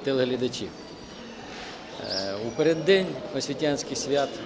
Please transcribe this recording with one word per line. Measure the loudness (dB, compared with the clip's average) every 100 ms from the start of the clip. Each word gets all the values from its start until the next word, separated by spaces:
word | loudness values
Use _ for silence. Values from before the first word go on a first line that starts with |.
телеглядачі, | 2 2 2 2 0 -2 -8 -10 -14 -14 -14 -14 -14 -12 -12 -12 -10 -12 -12 -8 -4
е, | -2 -2 -2 -4
у | 4
переддень | 4 6 6 6 6 -2 -4 -4
освітянських | -2 0 2 2 -2 -4
свят | 2 2 2 -2